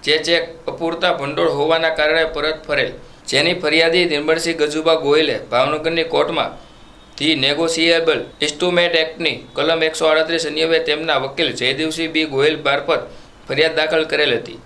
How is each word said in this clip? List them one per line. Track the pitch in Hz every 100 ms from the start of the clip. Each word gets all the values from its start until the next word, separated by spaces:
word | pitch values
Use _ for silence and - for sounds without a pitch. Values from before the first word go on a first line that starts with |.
જે | - 156
ચેક | 160 170 165 - -
અપૂરતા | - 165 165 180
ભંડોળ | - 139 151 170
હોવાના | 143 151 165 165
કારણે | 160 151 160 156
પરત | 156 147 156 -
ફરેલ, | 143 120 - - - -
જેની | 131 160
ફરિયાદી | 175 151 156 165 170 175
નિર્મળસિંહ | 147 156 165 165 160
ગજુબા | 147 151 156
ગોયલે | 160 139 147 156 113 -
ભાવનગરની | 120 135 156 160 165
કોર્ટમાં | 160 143 151 165 101 - - - - - - -
ધી | 143 151
નેગોશિયેબલ | 131 143 165 165 165 165 165 139 - -
ઇન્સ્ટ્રુમેન્ટ | 147 147 180 175 175 165
એક્ટની | 160 - 165 123 -
કલમ | - 147 165
એકસો | 160 156 160
આડત્રીસ | 156 160 165 156
અન્વયે | 151 160 165
તેમના | 160 147 160 143
વકીલ | 135 - 156
જયદેવસિંહ | - 127 135 160 160 160
બી | 160 156
ગોયલ | 135 147 151
મારફત | 143 143 - 165 - - - - -
ફરિયાદ | 135 160 160
દાખલ | 156 165 156
કરેલ | 147 147 117
હતી | - -